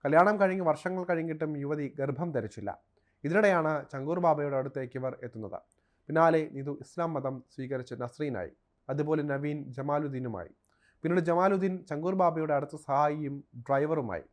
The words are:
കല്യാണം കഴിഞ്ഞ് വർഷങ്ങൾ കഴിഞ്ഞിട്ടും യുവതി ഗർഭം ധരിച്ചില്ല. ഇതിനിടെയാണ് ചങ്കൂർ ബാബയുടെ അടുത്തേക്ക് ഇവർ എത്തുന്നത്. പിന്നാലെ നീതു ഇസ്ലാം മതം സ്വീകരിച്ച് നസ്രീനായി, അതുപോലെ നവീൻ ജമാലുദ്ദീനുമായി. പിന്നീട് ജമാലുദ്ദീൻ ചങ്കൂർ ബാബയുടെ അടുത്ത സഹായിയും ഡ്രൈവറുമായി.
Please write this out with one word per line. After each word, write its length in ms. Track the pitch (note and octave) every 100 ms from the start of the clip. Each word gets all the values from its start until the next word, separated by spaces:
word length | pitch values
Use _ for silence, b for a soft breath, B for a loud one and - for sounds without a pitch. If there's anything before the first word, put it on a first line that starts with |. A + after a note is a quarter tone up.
| C#3+
കല്യാണം 300 | D#3 F#3+ G#3+
കഴിഞ്ഞ് 240 | F#3+ F#3 F3
വർഷങ്ങൾ 340 | D3 F3+ F#3 F3+
കഴിഞ്ഞിട്ടും 420 | E3+ E3 D#3 D#3 D3
യുവതി 240 | C#3 D3+ C3+ -
ഗർഭം 300 | C3+ C3+ F3 C3+
ധരിച്ചില്ല. 320 | G#2+ - G2+ - _ _ _ _ C#3+
ഇതിനിടെയാണ് 480 | F#3+ G#3 F3+ D#3 D3+ C3+
ചങ്കൂർ 280 | C#3 C#3 F3 F3
ബാബയുടെ 300 | D3+ D3 C3+
അടുത്തേക്ക് 360 | C3 C3+ B2+ C3
ഇവർ 120 | C3 B2+ B2
എത്തുന്നത്. 320 | A2 G#2 F2 _ _ _ _ -
പിന്നാലെ 340 | D#3 E3 D#3+ D#3 C#3
നീതു 180 | C#3 C#3+ C3
ഇസ്ലാം 280 | - E3 D3+
മതം 200 | C3 C3 -
സ്വീകരിച്ച് 440 | - C3 C3+ B2 A#2+ B2
നസ്രീനായി, 480 | - D3+ A2+ E2+ _ _ _ -
അതുപോലെ 340 | C#3 D3+ D#3 D3
നവീൻ 260 | C#3 D3 D3+ C3+ B2
ജമാലുദ്ദീനുമായി. 760 | C#3 D3 D3+ C3 B2 G2+ E2+ _ _ _ _ _
പിന്നീട് 200 | D#3+ F3+ E3+
ജമാലുദ്ദീൻ 460 | E3+ F#3+ G3 F#3+ F#3 -
ചങ്കൂർ 260 | D3 E3+ F#3+
ബാബയുടെ 320 | F3 E3 D#3 C#3+
അടുത്ത 180 | D3 D#3 -
സഹായിയും 500 | C#3 D3+ D3+ C#3+ C#3 - A#2+ A#2+
ഡ്രൈവറുമായി. 600 | C#3 D3+ D#3+ A#2+ F2 -